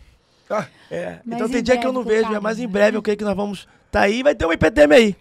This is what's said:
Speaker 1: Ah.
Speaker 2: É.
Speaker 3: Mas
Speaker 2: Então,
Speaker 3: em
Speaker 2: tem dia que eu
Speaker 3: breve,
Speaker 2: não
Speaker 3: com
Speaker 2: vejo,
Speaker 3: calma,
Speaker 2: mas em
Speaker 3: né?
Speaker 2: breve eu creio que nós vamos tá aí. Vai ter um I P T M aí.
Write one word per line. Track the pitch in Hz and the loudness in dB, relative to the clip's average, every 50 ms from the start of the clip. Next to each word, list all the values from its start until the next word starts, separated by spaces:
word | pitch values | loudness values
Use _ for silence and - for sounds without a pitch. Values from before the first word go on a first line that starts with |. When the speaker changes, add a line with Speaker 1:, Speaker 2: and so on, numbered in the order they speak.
| _ _ _ _ _ _ _ _ _ - | _ _ _ _ _ _ _ _ _ -8
Speaker 1:
Ah. | 202 214 175 - _ _ _ - | -6 -6 -6 -8 _ _ _ -14
Speaker 2:
É. | - 170 - 180 - - - | -12 -10 -10 -12 -14 -14 -12
Speaker 3:
Mas | 233 233 | -12 -8
Speaker 2:
Então, | 240 - | -6 -4
Speaker 3:
em | 233 | -4
Speaker 2:
tem | 262 233 220 | -4 -2 0
dia | 240 247 | 0 0
que | 240 240 | 0 0
eu | 262 254 | -2 -4
Speaker 3:
breve, | |
Speaker 2:
não | 254 226 | -4 -2
Speaker 3:
com | 220 | 0
Speaker 2:
vejo, | 214 226 226 | 0 0 0
Speaker 3:
calma, | 220 214 208 | -2 -4 -4
Speaker 2:
mas | 196 214 220 | -4 -6 -6
em | 214 247 | -6 -6
Speaker 3:
né? | |
Speaker 2:
breve | 220 185 202 208 214 214 | -4 0 2 2 2 2
eu | 214 214 | 0 -2
creio | 214 208 | -4 -4
que | 208 214 | -2 -4
nós | 208 190 | -4 -4
vamos | 190 202 202 196 - - _ _ _ _ _ | -4 -6 -6 -8 -12 -16 _ _ _ _ _
tá | - 202 | -2 0
aí. | 196 202 220 254 262 | 2 2 0 0 0
Vai | 294 294 | 0 0
ter | - 320 | 0 0
um | 330 330 | -2 0
I | |
P | 320 311 320 | 0 0 2
T | 220 302 | 4 4
M | 294 294 302 | 6 8 8
aí. | 254 226 208 185 - | 6 6 4 2 -4